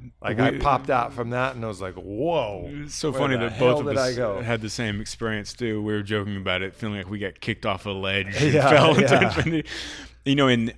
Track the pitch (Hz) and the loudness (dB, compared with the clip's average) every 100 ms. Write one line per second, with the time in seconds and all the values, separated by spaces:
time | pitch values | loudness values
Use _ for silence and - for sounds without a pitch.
0 | 123 _ 104 107 117 - 143 131 139 127 | -18 _ -6 0 0 2 2 2 2 0
1 | 117 117 117 123 131 127 113 92 95 90 | 0 -4 -4 -2 -2 -4 -8 -6 -10 -10
2 | 90 104 160 160 110 98 85 147 147 - | -10 -4 -2 -2 -2 -6 -10 -10 -10 -4
3 | 151 135 139 123 117 107 127 - 143 131 | -4 0 0 0 -2 2 4 4 2 0
4 | 127 123 117 98 117 117 107 - 113 104 | 0 0 -2 -2 -2 -2 -4 -4 -4 -4
5 | 107 - 113 107 104 - 117 107 107 107 | -6 -6 -4 -4 -8 -6 -4 -2 -2 -2
6 | 101 107 101 98 95 92 95 - 110 104 | -2 -2 -2 -4 -2 -2 -2 -6 -6 -6
7 | 92 104 98 - - 107 110 95 104 95 | -6 -6 -6 -6 -6 -4 -2 -2 -4 -4
8 | 95 98 98 101 143 151 135 139 160 156 | -2 -2 -2 0 2 4 6 8 8 6
9 | - - - 160 160 160 - - - - | 6 6 4 2 0 -2 -4 -10 -12 -14
10 | - - 139 143 131 120 113 | -18 -8 0 4 6 4 2